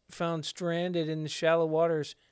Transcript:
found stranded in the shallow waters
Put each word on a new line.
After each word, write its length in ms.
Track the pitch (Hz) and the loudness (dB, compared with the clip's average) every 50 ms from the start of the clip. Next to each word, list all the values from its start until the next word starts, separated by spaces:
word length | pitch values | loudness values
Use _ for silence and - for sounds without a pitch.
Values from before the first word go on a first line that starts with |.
| _ - | _ -14
found 340 | - - 175 170 165 160 147 | -8 -6 -4 -2 -2 -4 -4
stranded 600 | - - - 180 170 165 170 175 180 180 170 160 156 | -6 -8 -4 -2 -2 0 0 -2 0 0 -2 -2 -2
in 140 | 160 156 156 | -2 -4 -4
the 60 | 147 | -6
shallow 380 | - - - 160 165 170 165 | -4 0 2 4 4 4 4
waters 500 | 160 156 160 165 170 165 156 143 - - _ _ _ | 2 2 2 2 2 2 0 -2 -4 -8 _ _ _